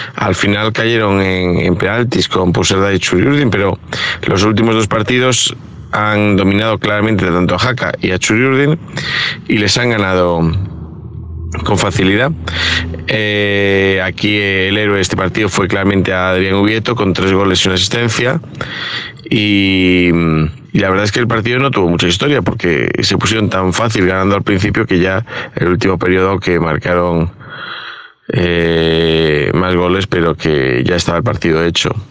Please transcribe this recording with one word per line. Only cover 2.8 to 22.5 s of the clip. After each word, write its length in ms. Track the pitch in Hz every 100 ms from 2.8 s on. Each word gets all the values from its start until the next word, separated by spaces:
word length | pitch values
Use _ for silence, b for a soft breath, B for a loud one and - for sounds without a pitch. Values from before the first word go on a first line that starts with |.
| 98
y 60 | 95
Churiurdin, 500 | - 90 113 143 135
pero 280 | 98 98 - - B B B -
los 180 | 98
últimos 320 | 104 107 113 110
dos 100 | 107
partidos 680 | 113 104 123 127 123 - - - - -
han 440 | 107 107 107 104 98
dominado 420 | 98 98 110 104
claramente 480 | 104 104 107 107 92
tanto 300 | 85 90 87
a 20 |
Jaca 340 | 123 131 90 -
y 120 | -
a 60 | 92
Churiurdin 580 | - 110 131 131 143 160 - B B B B B -
y 100 | 113
les 180 | 104 -
han 140 | 123
ganado 580 | 113 98 92 87 85 82 82 90 - - - - - - - - -
con 140 | - 101
facilidad. 520 | 101 90 95 101 135 80 - 82 B B 85 82 -
Eh, 920 | 107 107 104 101 101 101 98 98 95
aquí 320 | 92 92 104 104
el 420 | 101 95 95 101
héroe 160 | 104
de 80 | 101
este 140 | 92 92
partido 320 | 92 90 107
fue 180 | - 95
claramente 460 | 101 98 98 90
Adrián 400 | 92 92 92 95
Ubieto, 400 | 98 101 110 107
con 180 | 113 101
tres 200 | 87 95
goles 320 | 98 98 92
y 40 | 95
una 60 |
asistencia. 640 | 92 - 120 120 110 120 165 - - B B B B B B -
Y, 840 | - 107 101 98 95 92 90 87 85 82 78 78 - -
y 60 | -
la 120 | 98
verdad 160 | 95 104
es 40 |
que 80 | 123
el 80 | 117
partido 320 | 117 107 123
no 140 | 135
tuvo 160 | 104 90
mucha 180 | 87 87
historia, 340 | 90 147 139
porque 520 | 87